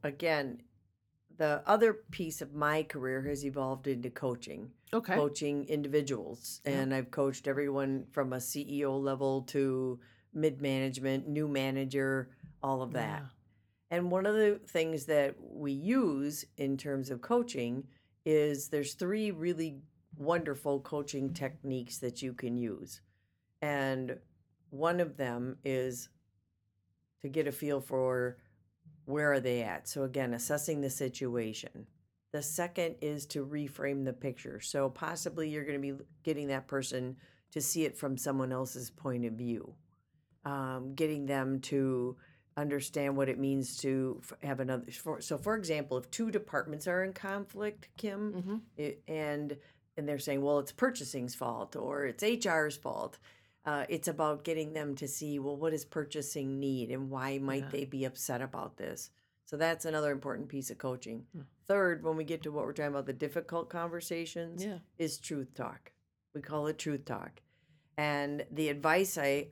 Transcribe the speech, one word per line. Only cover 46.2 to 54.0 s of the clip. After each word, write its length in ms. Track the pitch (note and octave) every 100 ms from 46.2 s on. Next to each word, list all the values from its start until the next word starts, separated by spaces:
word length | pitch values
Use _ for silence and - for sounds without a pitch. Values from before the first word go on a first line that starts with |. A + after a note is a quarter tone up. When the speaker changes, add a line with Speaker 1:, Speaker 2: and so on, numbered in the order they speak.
| A3+
Speaker 1:
departments 580 | G3+ - D3 D#3 D3+ F3+
are 160 | F3+
in 100 | F#3+
conflict, 760 | F#3 G3 G3 G3 G3+ G#3 G#3+ - -
Kim, 360 | G#3+ G3 G#3
Speaker 2:
Mm-hmm. 220 | F#3 F#3 A3 A3 -
Speaker 1:
it, 240 | D3 C#3+ -
and, 500 | D#3 D3+ D3 D3 C#3+ - _ _ -
and 100 | D3
they're 120 | D3
saying, 220 | C#3 C#3
"Well, 180 | C#3 D3
it's 120 | C#3+
purchasing's 640 | - C4 B3 C3+ C#3 B2 -
fault," 400 | B2 A#2 G#2 -
or 300 | A2+ - C#3
"It's 180 | A#2
H 240 | G#3 A#3 G#3+
R's 300 | D#3+ D3+ C#3
fault," 420 | - - - - - - _ _ -
uh, 200 | D3 C3
it's 180 | E3